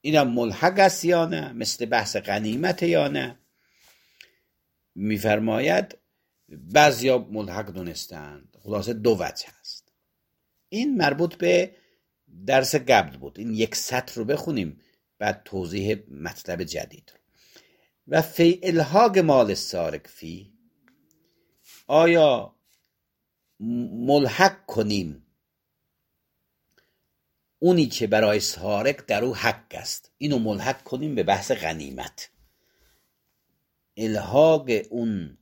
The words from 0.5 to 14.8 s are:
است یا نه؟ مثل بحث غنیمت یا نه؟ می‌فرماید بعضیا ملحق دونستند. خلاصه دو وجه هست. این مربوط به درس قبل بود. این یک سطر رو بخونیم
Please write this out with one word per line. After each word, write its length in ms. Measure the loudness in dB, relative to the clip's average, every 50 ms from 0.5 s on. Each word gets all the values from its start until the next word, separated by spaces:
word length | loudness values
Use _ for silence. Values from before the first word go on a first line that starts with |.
| -2 2 2 2 4 6
است 260 | 4 4 4 2 0
یا 220 | 2 2 2 2
نه؟ 260 | 0 -2 -6 -6 -8 -8
مثل 340 | -8 -6 -8 -6 -6 -4
بحث 300 | 0 0 0 0 0 -6
غنیمت 680 | -6 -4 -2 -4 -2 -2 -2 -4 -2 -2 -2 -2 -2 -2
یا 260 | 0 2 2 0 0
نه؟ 300 | -2 -6 -6 -8 -12 _ _ _ _ _ _ _ _ _ _ _ _ _ _ _ _ _ -20 _ _ _ _ _ _ _ _ _ _ _ _ _ _
می‌فرماید 1040 | -8 -4 -4 -4 -2 0 0 0 2 0 0 0 0 0 2 0 0 0 -4 -10 _ _ _ _ _ _ _ _ _ _ _
بعضیا 720 | -20 -20 -16 0 4 6 6 6 4 2 2 2 2 2
ملحق 520 | 0 -4 -8 -8 -8 -6 -6 -8 -8 -8
دونستند. 880 | -10 -10 -10 -10 -10 -12 -14 -14 -14 -14 -14 -16 -18 -20 _ _ _ _ _
خلاصه 300 | -6 -6 -4 -4 -4 -6
دو 240 | 0 2 2 2 2
وجه 260 | 0 -6 -6 -10 -14 -16 -16 _
هست. 320 | _ -20 -20 -20 _ _ _ _ _ _ _ _ _ _ _ _ _ _ _ _ _ _
این 280 | -6 -4 -2 -2 0
مربوط 380 | 2 2 2 2 2 -2 -2 -2
به 420 | -2 0 2 2 2 2 0 -6 _ _ _ _ _ _ _ _ _ _ _ _ -14 -4
درس 280 | 2 2 2 2 2 0
قبل 420 | -2 2 4 4 4 4 2 -6
بود. 220 | -16 -18 -18 -14 -12
این 160 | -8 -6 -2
یک 200 | -2 -2 -2 -2
سطر 400 | -8 -8 -4 -4 -6 -6 -6 -10
رو 100 | -10 -4
بخونیم 560 | -4 -4 -4 -2 -4 -4 -4 -4 -6 -8 -14